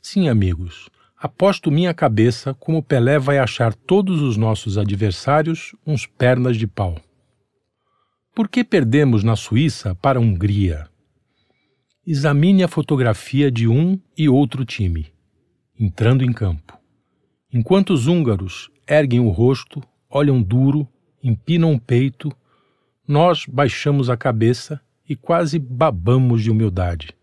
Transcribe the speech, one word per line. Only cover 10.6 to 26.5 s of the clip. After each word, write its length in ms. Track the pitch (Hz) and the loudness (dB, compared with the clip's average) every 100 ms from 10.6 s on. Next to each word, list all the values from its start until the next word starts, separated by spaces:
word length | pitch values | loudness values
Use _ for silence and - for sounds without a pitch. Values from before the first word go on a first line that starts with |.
| 95 73 76 _ _ _ _ _ _ _ _ _ _ _ - | 0 -4 -12 _ _ _ _ _ _ _ _ _ _ _ -6
Examine 560 | 147 147 143 170 190 | -2 2 2 4 4
a 60 | 180 | 2
fotografia 840 | - 147 139 120 104 - 135 143 | -2 -2 0 0 -2 -4 0 0
de 180 | 117 113 | 2 2
um 320 | 123 175 190 _ - | 2 2 -2 _ -2
e 100 | 151 | 2
outro 380 | 131 135 131 | 4 2 -2
time, 480 | 123 - 95 80 76 _ _ _ _ _ _ - | -8 -4 -4 -4 -8 _ _ _ _ _ _ -6
entrando 460 | 104 - 113 131 | -4 0 0 2
em 80 | 127 | 0
campo. 460 | 117 98 78 - - _ _ _ _ _ _ _ | -2 -4 -6 -12 -20 _ _ _ _ _ _ _
Enquanto 380 | 120 113 190 190 | -4 2 2 2
os 160 | 156 123 | 0 2
húngaros 640 | 175 131 95 95 - - _ - | 0 0 -2 -4 -12 -20 _ 0
erguem 340 | 151 143 120 | 0 2 2
o 80 | 120 | 2
rosto, 540 | 90 123 135 - 143 - _ _ | 2 2 0 -6 -16 -16 _ _
olham 320 | 139 147 127 | 0 2 2
duro, 480 | 95 120 135 147 139 _ _ _ | 2 2 2 0 -4 _ _ _
empinam 520 | 127 104 - 170 165 | -4 -4 -2 0 2
o 60 | 143 | 0
peito, 540 | - 120 135 - 147 - _ _ _ _ _ _ - | 0 0 0 -4 -12 -12 _ _ _ _ _ _ -2
nós 380 | 147 175 165 - | 2 4 2 -4
baixamos 640 | 131 139 - 147 143 123 | -2 -2 0 -2 0 0
a 80 | 120 | -2
cabeça 640 | 135 110 113 123 - 147 _ _ - | -2 0 0 0 -6 -14 _ _ -12
e 80 | |
quase 440 | 147 - 170 165 160 | -12 -2 -2 0 -4
babamos 840 | 127 123 156 98 87 131 127 117 | -6 0 0 0 0 2 2 0
de 80 | 110 | 0